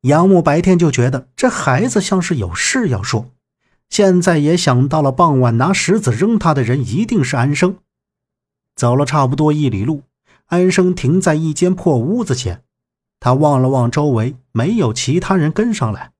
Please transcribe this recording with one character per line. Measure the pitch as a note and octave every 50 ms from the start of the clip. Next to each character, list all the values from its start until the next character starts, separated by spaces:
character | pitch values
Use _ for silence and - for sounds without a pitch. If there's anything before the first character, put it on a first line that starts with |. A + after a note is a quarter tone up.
杨 | - C3 C#3+ D#3+ F3+
木 | G3 F#3+ F3
白 | D#3+ D#3 C#3+ E3 F3
天 | F#3+ F#3 E3+
就 | E3+ D#3
觉 | C3 - A#2+ C3
得 | B2+ B2+ - _ _
这 | - -
孩 | B3 - - - C#3+ B2+ C#3 G#3+
子 | B3+ - G#3+
像 | F#3+ - G3 F#3
是 | E3+ - F3
有 | C3 G2 E2+ E2
事 | - - - - B3+ A#3 D#3+
要 | A#2+ F#2+ G2
说， | - - A2 A2 - _ _ _ _ _ _ _ _ _ _ _
现 | _ - - G3+ F#3+ F3+ F3+
在 | F3 F#3 E3+ D3+
也 | C#3+ D3+ E3+
想 | F3 - C#3+ B2 B2 C3+ C#3
到 | C#3+ D#3
了 | D3 C#3
傍 | B2+ - - D#3+ C#3+ C3
晚 | B2+ A#2 A2+
拿 | A#2 C3 F3
石 | G3 - - - G3 A3
子 | G#3+ B2+
扔 | A2 A2 F#3 A3 A3+ G#3+
他 | - E3+ D3+
的 | C#3 B2
人 | G#2+ B2+ D3
一 | B2 - - E3+ A3+
定 | G#3+ A#3+ G3 C3
是 | B2 -
安 | B2 A#2+ C#3+ D3
生。 | - F#3 F#3 G3 - _ _ _ _ _ _ _ _ _ _ _ _ _ _ _ _ _ _ _
走 | - - A#2+ B2
了 | C3+ D3
差 | C3+ D3 D3+ C3+
不 | B2+ C#3
多 | C#3+ D3+ D3+ D3+
一 | D3+ D3 C3
里 | G#2+ F#2+ G#2
路， | C3+ D#3 C#3 - _ _ _ _ _ _ _ _
安 | _ F3 F3 F3+ F#3
生 | F3+ G3 F3+ F3+ F3
停 | F3+ - B2+ D#3+ F#3+
在 | - F3 D3+
一 | D#3 D#3+ D#3 D3+
间 | - F#3 F#3 F#3+
破 | F#3 - F3 C#3+ A#2
屋 | A2+ D3+ G#3+ B3 A3
子 | - B2+
前， | - - F#2+ F2 - _ _ _ _ _ _ _ _ _ _ _ _
他 | - B2 B2+
望 | C#3 D#3 D3 C#3+ C3
了 | C3 C3
望 | C3+ C3 A#2+ A#2+
周 | - D3+ D3+
围， | D3+ B2+ A2 A2 C3 - - _ _
没 | _ A2 A#2+ F3 A#3
有 | A3+ D#3+ A2+
其 | G#2+ - - B2+ C#3+ F3+
他 | - - F#3+
人 | F#3 D3 D3+
跟 | - - A3 A#3+
上 | G#3+ - B2 A2 G2+
来 | - - - _